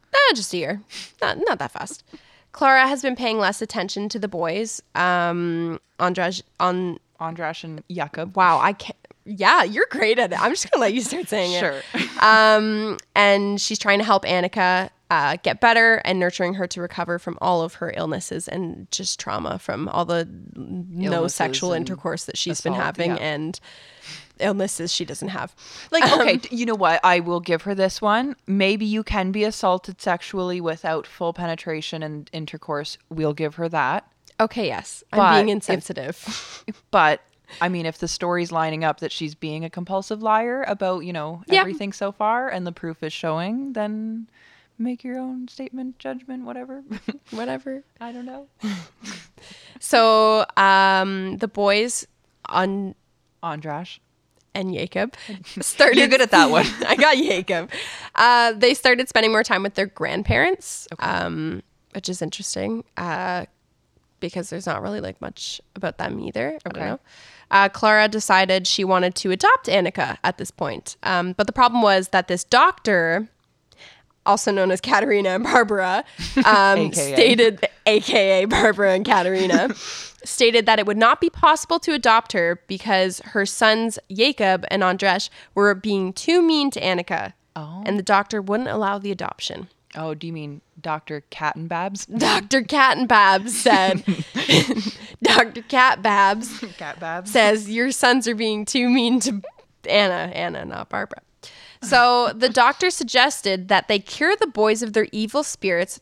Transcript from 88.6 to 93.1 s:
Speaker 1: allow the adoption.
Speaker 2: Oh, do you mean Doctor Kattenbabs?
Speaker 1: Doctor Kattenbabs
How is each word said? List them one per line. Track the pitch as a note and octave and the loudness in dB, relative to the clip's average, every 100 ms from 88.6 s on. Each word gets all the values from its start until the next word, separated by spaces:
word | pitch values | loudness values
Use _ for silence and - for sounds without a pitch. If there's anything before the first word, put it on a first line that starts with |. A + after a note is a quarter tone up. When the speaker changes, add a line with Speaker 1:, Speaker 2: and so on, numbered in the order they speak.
| B3+ | -2
Speaker 1:
allow | - G3+ G3+ | -2 -2 -4
the | G3+ | -6
adoption. | F#3 - - - - F3+ _ _ | -8 -8 -8 -10 -10 -14 _ _
Speaker 2:
Oh, | - D#3+ | -12 -10
do | D3+ E3 | -8 -10
you | |
mean | E3 D3 C#3+ - - | -10 -12 -14 -20 -14
Doctor | E3 D#3 - D3+ - | -8 -8 -8 -12 -12
Kattenbabs? | - D3+ - E3 D#3+ F#3 G3 - G#3+ | -6 -6 -4 -6 -6 -6 -8 -8 -2
Speaker 1:
Doctor | - - G3+ C4+ | 0 0 2 0
Kattenbabs | A3 D4 C4 - B3 | 2 4 4 4 4